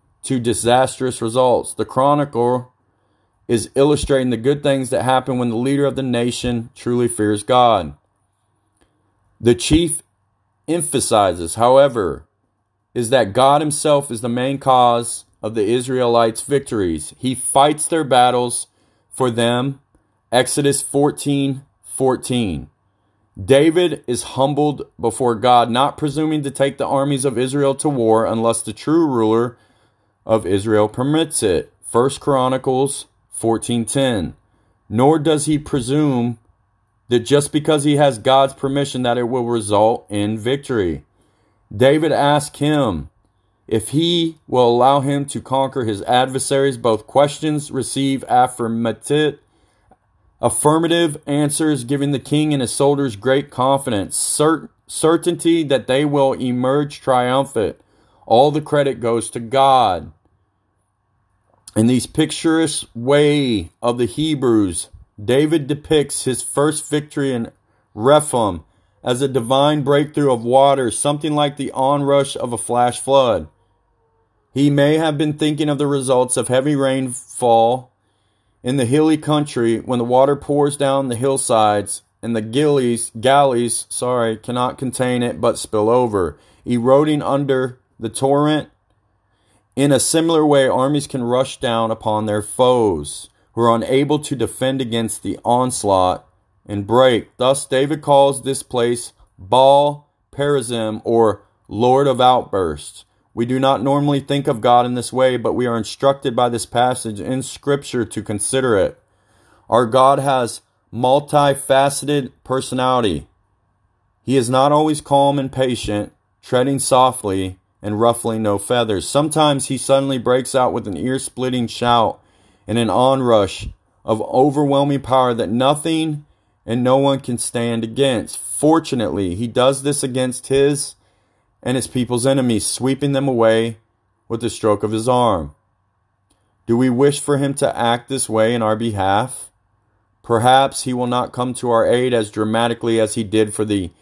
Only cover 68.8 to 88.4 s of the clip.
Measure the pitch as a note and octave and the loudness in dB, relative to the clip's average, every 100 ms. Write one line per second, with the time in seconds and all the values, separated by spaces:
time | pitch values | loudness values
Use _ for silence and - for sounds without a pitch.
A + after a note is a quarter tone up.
68.8 | _ _ - B2 C3+ B2+ A#2 C3+ D3 D3+ | _ _ -4 -2 -2 -2 0 2 2 2
69.8 | C3+ C#3+ D3+ D3+ C#3+ A#2+ A#2 C3 C#3 C#3 | 0 0 0 0 0 0 2 4 6 4
70.8 | A#2+ - C#3+ D3 D#3 D3 D3 C#3+ C3+ C3 | 0 -2 -2 -2 -2 -2 -2 -4 -8 -2
71.8 | C3 C#3+ C#3 C#3+ C#3 - B2 A#2 - A#2+ | 0 0 2 2 0 -4 -8 -6 -4 0
72.8 | B2 A#2+ - C#3 B2+ F#2 D2+ _ _ _ | 0 -2 0 2 4 0 -4 _ _ _
73.8 | _ _ _ _ _ _ _ C3 C#3+ C#3+ | _ _ _ _ _ _ _ 0 2 4
74.8 | C#3+ D#3 D#3+ D3 D3+ D3 D3+ D3+ D3+ C#3+ | 2 2 0 -2 -4 -2 -2 -2 -2 -2
75.8 | C#3+ C#3 B2+ B2+ B2 - A#2 B2+ C#3+ C#3+ | -2 -2 0 0 2 -2 0 0 0 0
76.8 | C3+ C3+ B2+ A#2+ - - B2 A2+ A#2 B2+ | 0 -2 -4 -8 -14 -4 2 4 4 0
77.8 | B2+ _ _ _ _ _ _ _ B2 C#3 | -8 _ _ _ _ _ _ _ -4 -2
78.8 | A#2 D3 D#3 D3+ D3 D3+ D3 B2+ A#2 A2+ | 0 2 2 2 0 -2 -2 -2 0 -2
79.8 | - B2 A#2+ B2+ C3+ C#3+ - C#3+ C#3+ C#3+ | -2 -4 0 4 4 2 -2 0 0 0
80.8 | C#3 C#3 C3+ A2+ C3+ C3+ - A2+ G#2+ G#2 | -2 0 -2 -2 -2 -2 0 2 4 2
81.8 | G2 - _ _ A2+ A#2 A2 C3 D3+ C#3+ | -2 -10 _ _ -6 -6 -4 -2 2 2
82.8 | B2 A#2 - A2+ B2 C#3 C#3 A#2+ A#2+ - | 0 -2 -6 -4 2 4 4 2 -2 -4
83.8 | - - B2 B2 A2+ A2 - B2 B2 - | -8 -8 -4 -2 -2 -4 -6 -4 -4 -4
84.8 | C3 - B2 B2 A#2+ - A#2 - - G#2+ | -8 -4 -2 -2 -2 -2 -2 -2 -4 0
85.8 | G#2+ B2 A#2+ G2+ E2 - _ _ - A#2+ | 2 2 2 0 -2 -6 _ _ -4 -2
86.8 | A#2+ C#3 D3+ D3 F#2 C#3 C#3+ C3 B2+ B2 | 4 4 4 -2 -2 -2 -2 -2 -2 -8
87.8 | _ - A2 - C3+ C#3+ | _ -12 -10 -4 0 2